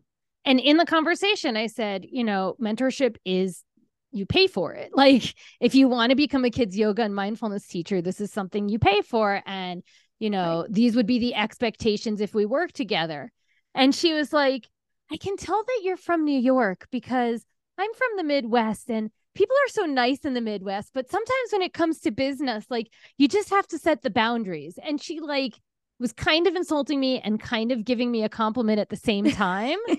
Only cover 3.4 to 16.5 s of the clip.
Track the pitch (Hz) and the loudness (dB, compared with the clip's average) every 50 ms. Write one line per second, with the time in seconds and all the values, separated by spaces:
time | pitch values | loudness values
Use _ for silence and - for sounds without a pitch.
3.4 | 190 190 170 - - _ _ _ _ _ _ _ _ _ - 196 196 - - 370 | 0 -2 -4 -8 -18 _ _ _ _ _ _ _ _ _ -8 -6 -4 0 4 4
4.4 | 381 381 - 202 165 135 - - - - - 269 277 269 277 226 - - - _ | 4 4 2 -2 -4 -6 -6 -10 -10 -2 2 6 8 8 8 6 4 0 -10 _
5.4 | - - - - 247 240 - 269 269 254 247 247 226 240 262 247 294 - - 262 | -20 -20 -6 0 0 4 6 6 6 6 6 4 4 4 4 2 2 2 2 0
6.4 | 247 240 - - 247 185 185 208 214 214 196 202 226 208 196 202 196 202 226 - | 0 0 0 0 -2 0 0 0 0 0 2 0 -2 -2 -2 -4 -4 -4 -6 -6
7.4 | 226 214 196 208 - - - 175 165 - 202 180 165 185 185 - 208 190 - 214 | -6 -6 -6 -6 -8 -8 -8 -6 -4 -2 -2 -2 -2 -2 -4 -6 -6 -6 -6 -6
8.4 | 190 175 - 208 208 202 220 226 - 370 403 415 - - 247 220 214 202 196 190 | -6 -4 -4 -4 -2 -2 0 2 2 2 2 2 0 0 0 0 2 2 0 -2
9.4 | - - 196 190 185 180 175 180 - _ _ _ _ _ _ - 220 214 202 190 | -4 -8 -8 -8 -6 -6 -8 -10 -12 _ _ _ _ _ _ -6 -4 -2 0 0
10.4 | 180 170 165 165 - - 180 208 240 240 214 254 220 185 247 233 233 240 - - | 0 0 0 -2 -2 -2 2 4 4 4 4 2 2 2 2 0 0 -2 -2 -2
11.4 | 214 - - - 247 220 - - - 220 208 202 - 226 214 196 208 - - 214 | -4 -4 -4 -4 -4 -4 -4 -2 -2 -2 0 -2 -2 -4 -4 -4 -4 -4 -2 -2
12.4 | 208 208 262 302 359 - - - 247 180 208 165 165 160 156 143 131 240 _ _ | 0 0 0 -2 -2 -4 -4 -6 -4 -2 -2 -2 -2 -4 -6 -10 -12 -14 _ _
13.4 | _ _ _ _ _ _ - 269 262 277 277 - - 339 311 302 294 - 311 294 | _ _ _ _ _ _ 0 2 4 4 4 4 2 0 2 0 -2 0 2 2
14.4 | 277 262 269 247 - _ _ _ _ _ _ _ _ - 302 - - 381 403 - | 2 2 0 -2 -6 _ _ _ _ _ _ _ _ -16 -14 -10 -8 -6 -6 -6
15.4 | - - 370 427 427 - 508 440 349 381 370 - - - 339 330 311 294 285 262 | -6 -4 -4 -4 -2 -2 -4 -4 -2 -4 -6 -4 -2 -2 0 0 2 2 2 2
16.4 | 233 262 | 4 4